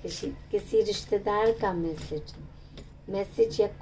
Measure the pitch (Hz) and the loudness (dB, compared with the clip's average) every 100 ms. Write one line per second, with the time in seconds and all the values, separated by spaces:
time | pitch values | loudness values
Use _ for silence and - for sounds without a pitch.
0 | 180 170 285 - - 208 202 220 214 202 | -10 -6 -6 -8 -2 -2 2 4 4 0
1 | - 202 196 208 220 226 208 175 165 160 | 0 0 2 2 4 4 2 0 -2 -4
2 | - 151 - - - - - - - - | -6 -8 -8 -12 -14 -16 -18 -16 -16 -16
3 | - 196 196 - 226 - 208 - | -6 -4 0 2 4 4 2 0